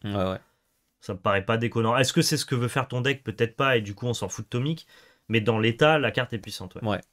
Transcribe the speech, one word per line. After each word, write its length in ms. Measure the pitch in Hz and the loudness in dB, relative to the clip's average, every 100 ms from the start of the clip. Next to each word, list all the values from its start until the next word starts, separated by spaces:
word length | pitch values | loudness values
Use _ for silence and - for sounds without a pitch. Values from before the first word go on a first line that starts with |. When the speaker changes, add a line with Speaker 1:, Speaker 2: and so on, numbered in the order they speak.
Speaker 1:
je 60 | 107 | -6
Speaker 2:
Ouais, 60 | 101 92 | -2 -2
ouais. 80 | 92 - _ _ _ _ _ | -4 -10 _ _ _ _ _
Speaker 1:
ça 120 | - | -10
me 60 | 95 | -4
paraît 260 | 107 98 95 | 0 0 2
pas 120 | 113 | 0
déconnant. 380 | 117 117 113 123 | 0 0 2 4
Est-ce 160 | 131 | 4
que 100 | 170 | 4
c'est 140 | 160 147 | 2 0
ce 80 | - | -2
que 100 | 127 | -2
veut 120 | 120 | -2
faire 180 | 139 123 | -2 -4
ton 140 | 123 | -2
deck ? 220 | 127 139 | -2 -2
Peut-être 320 | - 98 117 - | -4 -2 -2 0
pas, 220 | 139 123 | 2 2
et 40 | |
du 120 | 101 | 0
coup, 140 | 98 123 | -6 -4
on 60 | 113 | -4
s'en 140 | 92 | -6
fout 160 | - 110 | -8 -6
de 40 | |
Tomic. 380 | 120 139 160 - - - _ - | -4 -2 -4 -8 -20 -20 _ -2
Mais 100 | 113 | 0
dans 200 | 107 110 | 2 2
l'état, 400 | 113 117 151 156 | 2 4 4 4
la 100 | 120 | 2
carte 240 | 131 120 | -2 -4
est 60 | 110 | -6
puissante, 360 | 104 - 92 - | -10 -12 -12 -6
ouais. 80 | 107 | -2
Speaker 2:
Ouais. 140 | 98 - | -2 -4